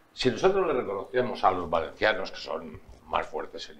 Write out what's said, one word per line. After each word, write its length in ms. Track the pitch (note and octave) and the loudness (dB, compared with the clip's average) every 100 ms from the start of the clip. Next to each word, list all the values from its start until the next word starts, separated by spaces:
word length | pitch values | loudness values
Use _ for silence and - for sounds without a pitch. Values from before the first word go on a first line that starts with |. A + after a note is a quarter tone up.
| _ | _
si 180 | - C3 | 0 0
nosotros 360 | A2+ F3+ G3 F3 | 4 4 4 2
le 80 | |
reconocemos 680 | B2+ G2 G2 - B2 A#2+ G2 | 0 -2 -6 -2 0 0 4
a 60 | G2 | 4
los 200 | F#2 F2 | 4 0
valencianos 600 | E2 D#2 - G#2 A2 - | 0 0 2 2 2 -4
que 60 | - | -8
son 400 | - D#2+ E2 - - - - | -6 -6 -8 -14 -18 -20 -2
más 200 | E2 E2 | -2 -2
fuertes 440 | D2+ D2+ - | -6 -8 -10
en 80 | - | -14